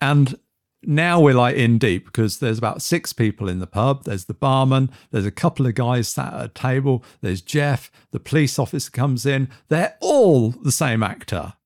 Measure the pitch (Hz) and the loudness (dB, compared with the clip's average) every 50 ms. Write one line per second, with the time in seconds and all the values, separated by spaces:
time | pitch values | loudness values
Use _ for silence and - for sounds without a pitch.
0 | - 135 147 143 139 127 - - _ _ _ _ _ _ _ _ - - 147 151 | -2 2 4 4 4 2 0 -4 _ _ _ _ _ _ _ _ -6 -2 0 0
1 | 165 175 175 175 156 147 131 123 120 123 - - 117 117 117 113 131 113 90 95 | 2 2 4 6 6 6 6 6 4 2 2 2 2 2 4 4 2 2 0 -2
2 | - - - - 113 104 - - - 117 110 110 113 110 - - - - 170 170 | -4 -6 -2 -2 -2 -2 -2 -4 -4 -4 -2 -2 -4 -4 -4 -6 -4 -4 -4 -4
3 | - - - - 117 107 101 - - 95 90 92 90 - - 101 110 135 139 135 | -4 -6 -4 -2 0 0 -2 -2 -6 -6 -4 -6 -8 -6 -2 0 0 0 0 -2
4 | - - 104 95 - - 101 - - 135 131 135 135 131 131 131 135 131 - - | -4 -8 -8 -8 -8 -10 -8 -4 -2 0 2 2 2 2 2 2 0 -2 -4 -10
5 | _ _ - 113 98 104 - - - 170 - - 139 123 107 - 123 120 127 123 | _ _ -4 -4 -2 -4 -4 -2 -2 -2 0 0 -2 -2 0 -2 -2 0 0 0
6 | 110 - - - 135 - - - - 110 - - - 131 127 135 135 139 131 117 | -2 -4 -6 -8 -8 -8 -10 -10 -12 -12 -10 -6 -4 -2 -2 0 0 0 0 -2
7 | - - _ _ - 101 92 92 - - - 151 143 143 139 - - - _ _ | -4 -8 _ _ -6 -6 -6 -6 -6 -4 -4 -2 0 0 -2 -4 -6 -10 _ _
8 | _ _ - 123 - - - 160 151 131 - - 127 - - 147 - - - - | _ _ -12 -12 -6 -2 0 0 0 0 0 -2 -4 -4 -4 -8 -8 -8 -6 -4
9 | 127 143 131 120 110 139 139 135 135 127 - - _ - 151 165 180 - - _ | -2 -2 -2 -2 -2 -2 -2 -2 -2 -4 -8 -12 _ -4 -2 -2 -2 -2 -4 _
10 | - 381 302 285 240 190 156 131 113 110 123 - 220 147 123 - 165 131 113 113 | -2 2 4 4 6 6 6 4 4 2 -2 -2 -2 -2 -2 0 0 0 0 0
11 | 110 95 - - - - - 87 73 - - _ _ | -2 -2 -4 -8 -10 -8 -8 -8 -8 -10 -14 _ _